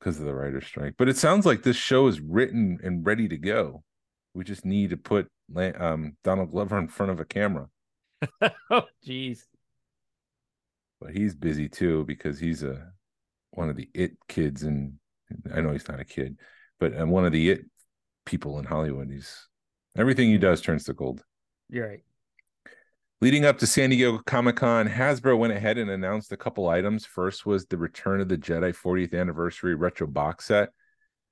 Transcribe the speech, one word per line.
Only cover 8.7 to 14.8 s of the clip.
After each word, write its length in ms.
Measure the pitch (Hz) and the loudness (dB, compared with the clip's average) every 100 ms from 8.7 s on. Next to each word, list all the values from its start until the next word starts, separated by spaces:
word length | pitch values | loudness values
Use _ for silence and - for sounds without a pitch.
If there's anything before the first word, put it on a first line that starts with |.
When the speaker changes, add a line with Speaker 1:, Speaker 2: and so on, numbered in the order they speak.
Speaker 2:
Oh, 160 | 247 - _ | -2 -2 _
jeez. 420 | - 127 131 117 _ _ _ _ _ _ _ _ _ _ _ _ _ _ _ _ | -12 -8 -8 -10 _ _ _ _ _ _ _ _ _ _ _ _ _ _ _ _
Speaker 1:
But 100 | - | -10
he's 200 | 92 104 | -2 -2
busy, 340 | 73 82 76 73 | -2 -2 -2 -4
too, 360 | - 87 80 | -2 0 0
because 340 | 69 71 78 71 | -2 -6 -8 -4
he's 240 | 82 76 | -4 -4
a, 300 | 73 67 85 92 _ _ _ _ _ | -6 -10 -14 -20 _ _ _ _ _
one 180 | - 82 | -8 -6
of 60 | 69 | -6
the 120 | 65 | -8
it 220 | 90 90 - - | -4 -4 -6 -10
kids, 340 | - 76 67 | -2 -2 -2
and 360 | 73 71 | -4 -4